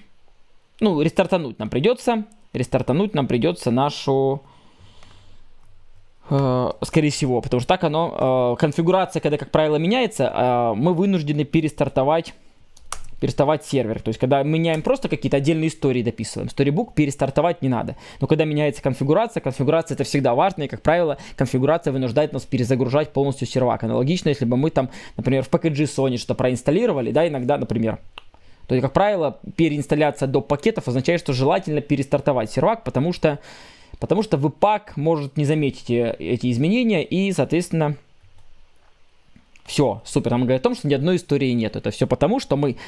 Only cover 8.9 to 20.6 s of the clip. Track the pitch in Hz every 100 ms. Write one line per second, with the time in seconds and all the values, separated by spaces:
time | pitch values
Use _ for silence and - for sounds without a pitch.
8.9 | 190 180 160 156 147 - 160 156 151 165
9.9 | 247 233 - 123 - 123 123 120 104 156
10.9 | 170 202 185 147 151 151 170 151 - 139
11.9 | - 131 165 165 - - - - - -
12.9 | - - - 120 127 156 156 - 135 110
13.9 | 110 - 110 131 139 143 160 165 160 -
14.9 | 269 - - 135 139 139 160 156 - 139
15.9 | 127 117 - 110 - 101 - 143 151 -
16.9 | - 143 - 135 139 165 165 135 117 -
17.9 | - - - 139 156 156 147 151 143 143
18.9 | 127 139 165 - 165 143 123 135 160 160
19.9 | 135 139 147 131 120 190 180